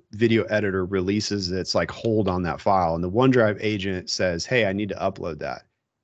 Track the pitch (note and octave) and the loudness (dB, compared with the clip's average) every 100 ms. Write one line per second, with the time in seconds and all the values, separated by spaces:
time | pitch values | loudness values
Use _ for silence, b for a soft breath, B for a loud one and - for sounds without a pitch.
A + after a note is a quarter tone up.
0 | _ G#2 A2+ A2+ F#2+ G#2+ G2+ F#2+ F2+ G2 | _ 0 4 4 4 0 0 0 0 0
1 | F2+ G#2 - G2+ F#2 F#2 E2+ F#2+ E2+ - | 0 0 0 -4 -2 -4 -2 -2 -2 -2
2 | A#2 A2 F#2+ F2+ F2 C#2+ - F#2+ E2+ E2 | 0 2 2 0 -2 -2 2 2 2 0
3 | F2+ G#2 C3 B2+ A2 G2+ G#2+ G#2+ G2 F#2 | 0 2 4 6 4 2 -2 -2 -2 -4
4 | - - F#2 E2+ - B2+ G#2 F#2+ G#2 - | -6 -2 0 -2 -2 0 2 0 -4 -4
5 | F#2+ F#2+ F2 D#2 C#2+ B1 - _ _ _ | -4 -4 -8 -8 -8 -10 -14 _ _ _